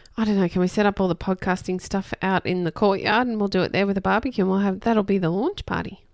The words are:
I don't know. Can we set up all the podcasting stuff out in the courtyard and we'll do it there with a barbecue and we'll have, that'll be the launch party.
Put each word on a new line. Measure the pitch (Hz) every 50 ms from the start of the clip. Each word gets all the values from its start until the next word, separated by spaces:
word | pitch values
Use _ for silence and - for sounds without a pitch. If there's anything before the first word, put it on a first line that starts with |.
| - - - -
I | 220
don't | 214 208 196
know. | 190 175
Can | - 190
we | 180 185
set | - 214 208
up | 202 196 -
all | 190 180
the | 170
podcasting | - - 196 185 - - 196 180 - - - 185 185
stuff | - - - 196 190 - - -
out | - 190 190 180 -
in | - 180 180 180
the | 165
courtyard | - - 220 202 196 - - 208 214 226 254 247
and | 226 214
we'll | 202 190
do | - 185 180
it | -
there | - - 202 196
with | 196 196
a |
barbecue | - 190 190 220 - 269 247 - 185
and | 190
we'll | 185 196
have, | 202 202 185 190
that'll | - 226 226 214 196
be | 202 196 190
the | 180 160
launch | 170 196 247 349 415 - -
party. | - 175 170 - - 190 - _ _